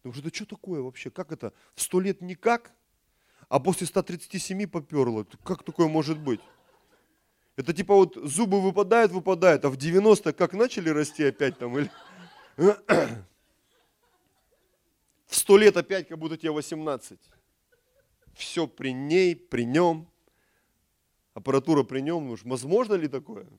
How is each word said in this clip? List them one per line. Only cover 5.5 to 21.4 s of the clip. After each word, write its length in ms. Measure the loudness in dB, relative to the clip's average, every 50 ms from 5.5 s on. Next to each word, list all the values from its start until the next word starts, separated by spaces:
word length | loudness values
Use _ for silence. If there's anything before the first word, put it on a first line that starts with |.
| -8 -8 -8
такое 240 | -10 0 0 2
может 320 | 2 2 0 -2 -2 -6 -4
быть? 220 | -2 -4 -4 -4 -6 -20 _ _ _ _ _ _ _ _ _ _ _ _ _ _ _ _ _ _ _ _ _
Это 180 | -8 -6 -6 -4
типа 220 | -4 0 4 6
вот 200 | 6 6 4 2
зубы 460 | -12 -10 -6 -2 -2 0 0 0 0
выпадают, 500 | 0 0 0 0 0 4 4 4 4 4
выпадают, 540 | 0 -2 -2 -2 0 4 6 4 4 4 2
а 40 | -2
в 80 | -2
девяносто 560 | -2 -4 2 2 4 6 6 6 6 4 -6 0
как 200 | 0 -2 -2 2
начали 360 | -2 -2 0 -2 -4 -2 -2
расти 340 | 0 0 -2 -2 -2 0 0
опять 340 | 0 0 0 -2 -2 -2
там? 200 | -6 -10 -6 -4
Или... 120 | -4 -4 -4 -8 -18 -20 -20 -20 -20 -20 -20 -20 -20 -20 _ _
<clears throat> 0 | 2 2 2 2 2 _ 0 2 2 2 -2 -6 -14 -16 _ _ _ _ _ _ _ _ _ _ _ _ _ _ _ _ _ _ _ _ _ _ _ _ _ _ _ _ _ _ _ _ _ _ _ _ _ _ _ _
В 80 | _ -4
сто 220 | -4 6 6 8
лет 180 | 8 8 8 6
опять 300 | 4 -2 -2 -4 -6 -6
как 100 | _ -12 -10
будто 180 | -8 -10 -8
тебе 140 | -6 -4 -4
восемнадцать. 680 | -4 -4 -6 -8 -10 -6 -6 -6 -6 -6 -10 -18 -20 _ _ _ _ _ _ _ _ _ _ _ _ _ _ _ _ _ _ _ _ _ _ _ _
Всё 340 | -16 -14 -8 -4 -4 -4
при 260 | -4 _ -10 -8 -8 -6
ней, 420 | -6 -4 0 2 4 4 2 0
при 300 | -4 _ _ -4 -4 -4
нём. 420 | 0 2 2 2 2 0 -2 -10 _ _ _ _ _ _ _ _ _ _ _ _ _ _ _ _ _ _ _ _ _ _ _ _ _ _
Аппаратура 500 | -10